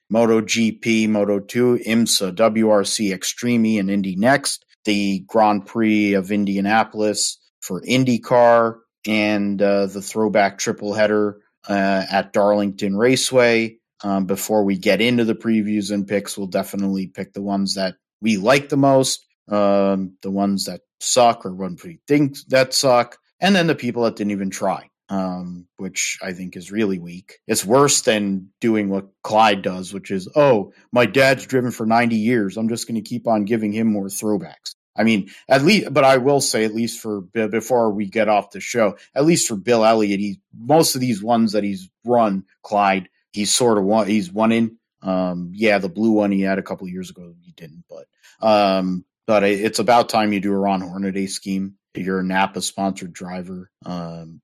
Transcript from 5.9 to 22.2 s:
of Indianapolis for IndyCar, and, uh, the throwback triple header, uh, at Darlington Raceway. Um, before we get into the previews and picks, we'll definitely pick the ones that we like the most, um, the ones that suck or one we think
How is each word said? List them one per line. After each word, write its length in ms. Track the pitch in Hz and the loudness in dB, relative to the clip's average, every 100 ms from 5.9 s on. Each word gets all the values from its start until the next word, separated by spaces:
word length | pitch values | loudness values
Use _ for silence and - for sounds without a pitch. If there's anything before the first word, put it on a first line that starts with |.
| 107 104 | 2 2
of 180 | 98 95 | 0 0
Indianapolis 1040 | 104 101 98 98 110 107 107 107 101 - - _ _ | -2 -2 -2 0 0 0 -2 -2 -2 -4 -8 _ _
for 220 | - 92 | -12 -10
IndyCar, 960 | - 131 127 117 - 123 120 117 113 113 _ _ - | -2 0 2 0 2 4 6 6 4 -2 _ _ -4
and, 560 | 107 104 104 101 98 | 0 0 0 -2 0
uh, 240 | 101 101 98 | 2 2 0
the 140 | 98 | -6
throwback 560 | - 110 107 107 98 - | -8 -2 0 2 0 0
triple 360 | 120 107 104 | -6 -6 -4
header, 480 | 101 107 107 104 101 _ _ - | 0 2 2 0 -4 _ _ -4
uh, 380 | 101 98 98 92 | 0 0 0 0
at 220 | 98 92 | -2 0
Darlington 640 | 107 101 104 101 98 104 98 | 2 2 2 0 -2 -4 2
Raceway. 840 | 123 - - 127 120 113 113 - _ - | 2 2 2 4 4 4 0 -8 _ -10
Um, 240 | 101 98 95 | -4 -2 -2
before 380 | 98 - 107 | -4 -2 0
we 140 | 98 95 | 2 0
get 240 | 104 98 | 0 2
into 240 | 120 120 113 | 2 2 0
the 100 | 107 | -2
previews 560 | 117 110 104 107 98 | 0 0 0 -2 -2
and 160 | 104 98 | -4 -2
picks, 300 | 101 98 - | -4 -4 -8
we'll 100 | 95 | -6
definitely 600 | 95 95 98 98 95 90 | -4 -4 -4 -4 -4 -6
pick 260 | - 95 | -10 -12
the 80 | 101 | -8
ones 340 | 101 98 98 98 | -4 -2 -2 -4
that 200 | 95 - _ _ | -6 -8 _ _
we 160 | 110 101 | -2 0
like 320 | 104 143 143 | 4 2 2
the 80 | 139 | 2
most, 480 | 139 135 131 - _ _ - | 4 4 2 -2 _ _ -4
um, 640 | 104 101 101 98 98 92 - | 0 2 2 2 0 -4 -10
the 100 | 98 | -6
ones 340 | 98 101 98 95 | -2 -2 -2 -6
that 160 | 90 _ - | -12 _ -12
suck 440 | - 127 120 113 95 | -2 4 4 2 -4
or 80 | |
one 240 | 92 95 87 | -10 -10 -10
we 160 | 87 82 - | -16 -12 0
think 300 | 147 | 2